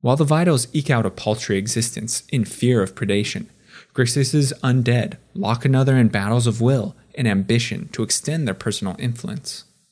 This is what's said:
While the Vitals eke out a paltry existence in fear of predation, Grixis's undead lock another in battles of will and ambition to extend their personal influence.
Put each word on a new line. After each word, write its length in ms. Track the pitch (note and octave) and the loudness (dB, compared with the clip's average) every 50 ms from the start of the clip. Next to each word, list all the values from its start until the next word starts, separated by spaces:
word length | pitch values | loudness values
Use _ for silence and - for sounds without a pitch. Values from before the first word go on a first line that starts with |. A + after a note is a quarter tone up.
While 140 | - B2 B2+ | 2 2 2
the 100 | D3 D#3+ | 2 4
Vitals 440 | C#3 D3+ D#3+ F3 F3+ D#3 B2+ A#2+ - | 2 4 4 4 4 2 2 0 -2
eke 180 | - D#3 C#3 - | -4 -4 0 2
out 140 | C3+ A#2 A2 | 0 2 2
a 60 | G2 | 0
paltry 480 | - - - G#2+ G#2+ G#2+ - - G#2 G2 | -4 -4 -2 -2 -2 -2 -2 -2 -2 -2
existence 640 | G2+ A2+ - A#2 A#2 A2+ - - A2 A2+ - - - - | -2 -2 -2 -2 -2 -2 -4 -8 -8 -6 -6 -8 -6 -4
in 160 | - C3 A2 | -2 -2 -2
fear 360 | - - - - B2 B2+ A2+ F#2+ | -2 -4 -2 2 2 4 2 2
of 100 | F#2 - | 0 -4
predation, 540 | - - G2 G2+ G2+ G#2 - - F#2+ - - _ _ _ _ - - - _ _ | -6 -2 0 0 0 0 -2 -6 -8 -10 -12 _ _ _ _ -20 -20 -20 _ _
Grixis's 580 | - B2+ A#2+ - C#3+ C3+ C3 - D3+ C#3+ C3 - - | 0 0 2 2 0 0 2 2 2 2 0 -2 -2
undead 540 | - C3 B2 C3 A#2+ A#2+ A#2+ A#2+ G#2+ - - - _ _ _ | 0 2 2 2 2 2 2 0 0 -2 -8 -14 _ _ _
lock 300 | - G2 G2 A#2 A#2+ B2 | -6 -2 -2 -2 0 0
another 320 | C3+ C3 C3 C3+ C3+ C3 | 2 2 4 4 4 4
in 100 | C3 A#2+ | 6 4
battles 400 | G#2+ - G2+ G2 G#2 A2+ B2 A#2+ | 4 2 0 -2 0 0 2 2
of 140 | A#2 G#2+ A#2 | 2 0 2
will 340 | A2+ B2 C3+ B2+ G#2 - - _ _ _ _ | 2 2 2 2 0 -4 -8 _ _ _ _
and 100 | - B2 | -2 0
ambition 640 | A2 G2+ G2 F#2+ F#2+ A2+ A#2+ A#2 - G#2+ - - - | 2 2 0 2 2 0 0 0 -2 -6 -8 -10 -10
to 160 | - - A2+ | -6 -6 -4
extend 420 | - - - - D3 D3+ E3 D3+ | -2 -2 -4 -2 -4 -4 -2 -2
their 80 | A2 F#2 | -4 -4
personal 400 | - - A2+ G2+ - - G2 F#2 - | -4 -4 -4 -4 -4 -4 -6 -6 -4
influence. 640 | C3 A#2+ A#2+ A#2 - - - - - - - - - _ _ _ _ _ | -4 -6 -6 -6 -8 -10 -10 -8 -10 -12 -14 -14 -16 _ _ _ _ _